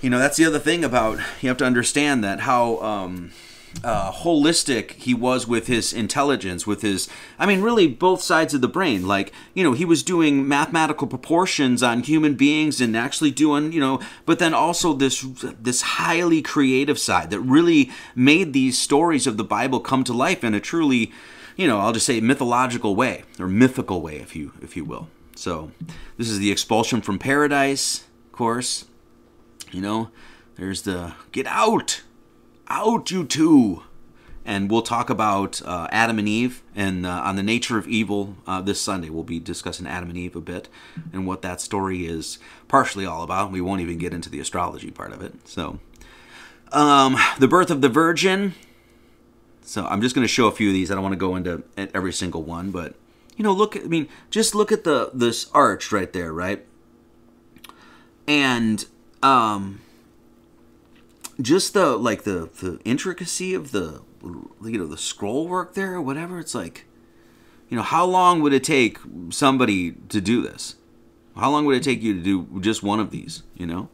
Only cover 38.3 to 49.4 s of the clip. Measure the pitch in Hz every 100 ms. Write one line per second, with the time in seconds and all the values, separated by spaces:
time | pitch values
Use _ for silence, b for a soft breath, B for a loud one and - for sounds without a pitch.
38.3 | 95 - 92 98 98 - 95 82 80 80
39.3 | 82 82 85 - 85 87 90 87 87 90
40.3 | 87 80 90 - B B B 113 92 92
41.3 | 92 92 90 - 104 95 92 85 82 76
42.3 | - B B B 135 123 101 95 80 85
43.3 | 92 101 95 90 95 85 85 87 85 -
44.3 | 71 71 92 87 - - - 50 - 90
45.3 | - - - 80 85 - - B B B
46.3 | B B B B 147 147 143 135 131 B
47.3 | B 131 175 180 147 131 120 165 165 185
48.3 | 190 202 170 b b b b b b _
49.3 | _